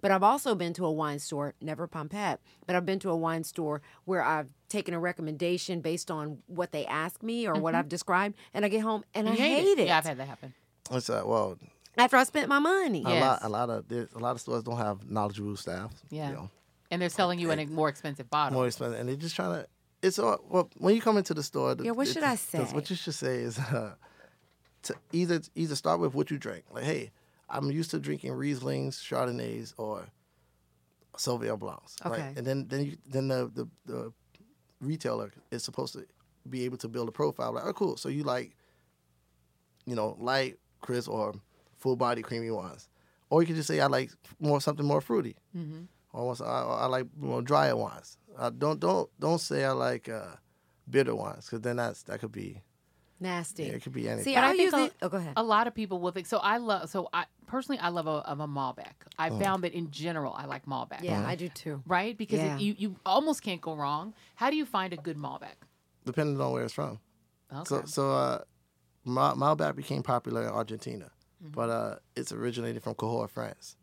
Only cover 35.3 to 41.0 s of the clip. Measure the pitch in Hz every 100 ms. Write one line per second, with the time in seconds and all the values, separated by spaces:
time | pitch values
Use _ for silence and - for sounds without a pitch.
35.3 | - _ 120 - - 131 - - _ _
36.3 | _ - 127 123 123 113 120 113 - 147
37.3 | 143 120 117 175 202 190 - 135 139 143
38.3 | 123 123 _ _ _ _ _ _ _ _
39.3 | _ _ _ _ _ - 120 107 - 120
40.3 | 135 127 - _ _ - 123